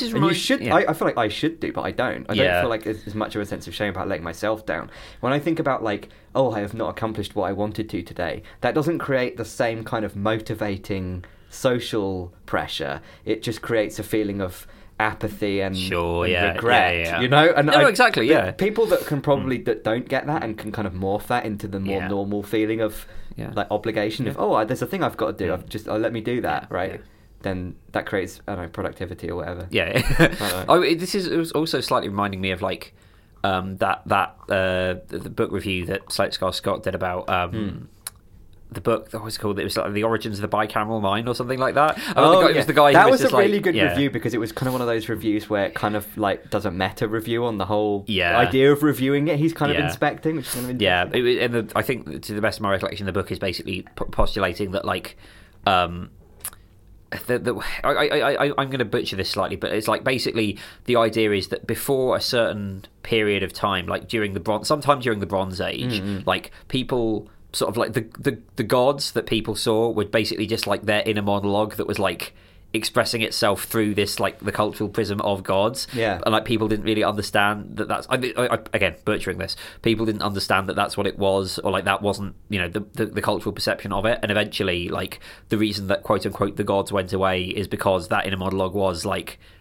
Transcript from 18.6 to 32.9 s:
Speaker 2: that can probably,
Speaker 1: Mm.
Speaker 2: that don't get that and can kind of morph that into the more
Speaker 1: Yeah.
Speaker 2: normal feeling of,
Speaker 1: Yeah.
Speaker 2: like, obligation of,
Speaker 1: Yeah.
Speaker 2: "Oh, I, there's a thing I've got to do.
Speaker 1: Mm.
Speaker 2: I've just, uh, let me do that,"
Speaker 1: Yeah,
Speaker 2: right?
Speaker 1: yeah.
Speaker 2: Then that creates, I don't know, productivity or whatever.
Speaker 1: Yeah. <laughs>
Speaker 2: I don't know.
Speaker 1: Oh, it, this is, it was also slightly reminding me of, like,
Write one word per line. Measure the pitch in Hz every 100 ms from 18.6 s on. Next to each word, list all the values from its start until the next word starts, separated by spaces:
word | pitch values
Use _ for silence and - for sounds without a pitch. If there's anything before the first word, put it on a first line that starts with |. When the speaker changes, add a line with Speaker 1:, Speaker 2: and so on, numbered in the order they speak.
| 196 214 220
Speaker 2:
that | 254 -
can | 143
probably, | 147 139 131 120
Speaker 1:
Mm. | 110
Speaker 2:
that | 113
don't | - 117 -
get | 131 139
that | 156
and | 113 107
can | 107
kind | 101 101
of |
morph | 90 95 104 -
that | 123 113
into | 104 107
the | 98
more | 95 98
Speaker 1:
Yeah. | 85
Speaker 2:
normal | 101 101 104
feeling | 101 113 107 113
of, | 110 - - - - -
Speaker 1:
Yeah. | 110 104
Speaker 2:
like, | 101
obligation | 104 113 107 104 110 113
of, | -
Speaker 1:
Yeah. |
Speaker 2:
"Oh, | 214
I, | 135
there's | 110 127
a | 127
thing | 190
I've | 135 -
got | 110 -
to | 90
do. |
Speaker 1:
Mm. |
Speaker 2:
I've | 92 -
just, | 107 -
uh, | 107
let | 113
me | 117
do | 117 123
that," | 87 76 -
Speaker 1:
Yeah, | 92
Speaker 2:
right? | 90
Speaker 1:
yeah. | - - - - -
Speaker 2:
Then | 98 92 90 - -
that | 107 -
creates, | 101 90 - -
I | 101
don't |
know, | 85
productivity | - 90 - 90 87 85
or | 87
whatever. | 82 90 90
Speaker 1:
Yeah. | 104 87 117 -
<laughs> | 139
Speaker 2:
I | 165
don't | -
know. | 104 92 92
Speaker 1:
Oh, | 165
it, | 147 165
this | 180
is, | 202 175
it | 160
was | 160
also | 147 156 143
slightly | - 127 95
reminding | 98 101 95
me | 95
of, | 92
like, | 95 85 -